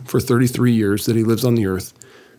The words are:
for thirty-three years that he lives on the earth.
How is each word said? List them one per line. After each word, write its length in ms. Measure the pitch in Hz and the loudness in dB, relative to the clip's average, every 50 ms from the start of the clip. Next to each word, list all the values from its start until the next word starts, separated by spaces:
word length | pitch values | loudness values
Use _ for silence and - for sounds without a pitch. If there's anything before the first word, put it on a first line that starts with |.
| 127 | -4
for 160 | - - 127 | -2 -2 -2
thirty-three 500 | - - 123 120 127 120 123 - 123 123 | 0 0 2 2 2 0 0 0 0 2
years 360 | 117 113 107 101 101 104 - - | 2 2 2 0 0 -2 -2 0
that 80 | 113 | 0
he 80 | 113 110 | 0 2
lives 200 | 113 117 104 127 | 0 0 0 2
on 120 | 123 120 | 0 2
the 100 | 117 104 | 2 0
earth. 260 | 95 95 92 95 - - _ - - - - - - - | 0 -2 -4 -6 -10 -16 _ -20 -20 -20 -20 -20 -20 -20